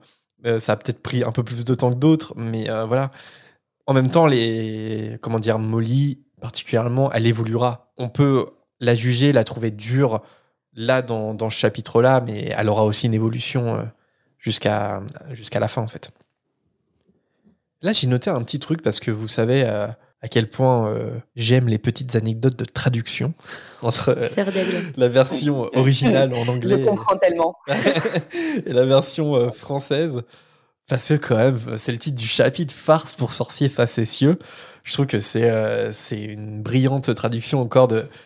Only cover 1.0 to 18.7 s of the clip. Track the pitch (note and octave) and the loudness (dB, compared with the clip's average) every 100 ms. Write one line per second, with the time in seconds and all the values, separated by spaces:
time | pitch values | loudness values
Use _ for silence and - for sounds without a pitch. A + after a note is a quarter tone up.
1 | - B2 A#2+ A#2+ A2+ A#2+ A#2 B2 B2+ B2 | -4 0 0 0 -4 -4 -2 0 2 4
2 | D3+ D#3 - - A2+ A2+ A2 A2 A2 B2 | 4 4 0 -8 -6 -4 -4 -4 -2 -2
3 | C3+ - - - _ _ _ _ - C3+ | -2 -8 -20 -20 _ _ _ _ 0 2
4 | B2+ E3 D#3 B2+ A2+ A2+ A2 A2 A2 A2 | 4 6 6 4 2 -2 -4 -6 -6 -6
5 | A2 A2+ A2+ A2+ A2 A2 A2 A2+ A2+ C3 | -6 -8 -4 -2 0 0 0 0 0 2
6 | C#3+ C3 _ _ A#2+ - - A#2 A#2 B2+ | 0 -4 _ _ -12 -10 -4 -2 0 0
7 | C3+ A2+ A2+ A2+ A2 A#2 B2 A#2 _ - | 0 2 0 0 -2 -2 -2 -4 _ -10
8 | B2 - C#3+ C3 - _ _ - A#2+ A#2 | -6 2 4 4 0 _ _ -4 0 2
9 | B2 A#2+ C#3+ C3 A2 A2+ A2+ G#2 A2 C3 | 2 2 4 4 0 -2 -6 -6 -4 0
10 | C3 A2 - _ _ _ _ A#2 A#2 C3 | 0 0 -8 _ _ _ _ -8 0 0
11 | A#2+ A2+ G#2+ G#2+ A2 - A2 - - A#2 | 0 -4 -4 -4 -4 0 0 -2 0 4
12 | B2+ C3 A#2 G#2 - - G#2+ G#2 G#2+ G#2 | 6 4 2 -6 -6 -2 0 2 2 2
13 | A#2+ A2 A2+ A#2+ - C3 A#2+ A2 A2 - | 2 2 0 -2 -4 -4 -4 -4 -8 -14
14 | _ _ _ _ A2+ A2 - G#2 G2+ G2 | _ _ _ _ -4 -2 0 0 -2 -6
15 | G2+ - - A#2 G#2 - A2 - A2 - | -10 -16 -16 -12 -6 -4 -4 -4 -8 -10
16 | - - _ _ _ _ _ _ _ _ | -18 -20 _ _ _ _ _ _ _ _
17 | _ _ _ _ _ _ _ _ F3 G#3+ | _ _ _ _ _ _ _ _ -2 0
18 | B2+ B2 G#3 C#3 A2+ C#3+ - | 2 0 0 -2 -4 -6 -4